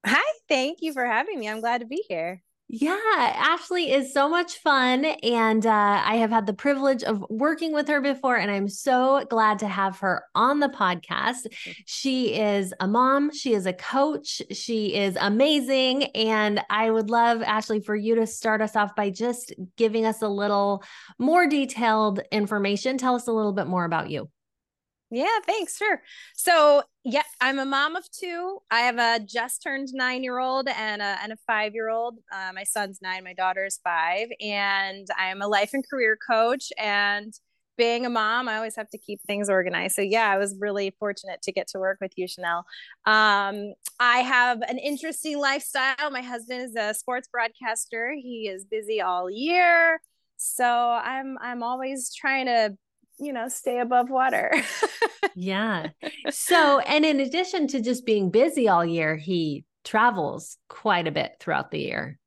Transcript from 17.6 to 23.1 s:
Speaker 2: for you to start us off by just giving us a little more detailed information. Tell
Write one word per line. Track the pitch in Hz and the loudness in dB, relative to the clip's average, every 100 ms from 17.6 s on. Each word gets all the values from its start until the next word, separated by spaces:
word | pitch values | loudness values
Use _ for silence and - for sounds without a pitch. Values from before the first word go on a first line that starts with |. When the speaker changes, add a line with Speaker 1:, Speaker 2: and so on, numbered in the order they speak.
| 214 214 | 0 -4
Speaker 2:
for | 208 214 | -2 -2
you | 214 233 | 2 2
to | 226 | 2
start | - 226 214 | -2 0 0
us | 214 214 | 0 0
off | 202 208 | 0 0
by | 202 | -4
just | 185 240 240 - - 185 - | -2 -4 -4 -10 -14 -14 0
giving | 226 226 220 | 2 4 0
us | 220 | 0
a | 220 | -4
little | 202 208 202 202 196 - - - - | -2 0 2 2 -2 -6 -20 -20 -2
more | 262 349 349 | 4 6 6
detailed | 294 262 220 233 220 214 196 - | 2 0 0 2 4 2 0 -2
information. | 214 202 208 196 202 254 262 | -2 0 0 0 0 -2 0
Tell | 254 | 0